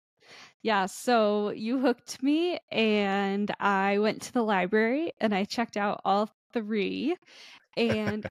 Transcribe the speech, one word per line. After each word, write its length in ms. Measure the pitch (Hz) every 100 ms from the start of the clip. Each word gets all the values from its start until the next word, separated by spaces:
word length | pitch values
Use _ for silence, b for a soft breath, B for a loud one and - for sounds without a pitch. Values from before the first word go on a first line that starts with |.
| _ _ B B B B
Yeah, 240 | 214 208 190
so 640 | - - 233 214 208 208
you 280 | - 220 262
hooked 440 | 254 254 - -
me, 360 | 269 302 349 339 -
and 800 | - 220 208 202 196 196 196 202 -
I 380 | 202 196 196 202
went 220 | 214 -
to 100 | -
the 100 | 254
library, 680 | 220 196 180 214 226 269 339 -
and 140 | 220
I 100 | 196
checked 320 | 202 - 226 214
out 240 | 202 -
all 240 | - 196 214 - _
three, 640 | 240 208 214 185 190 247 359 B B B B B -
and 500 | 226 220 208 214 -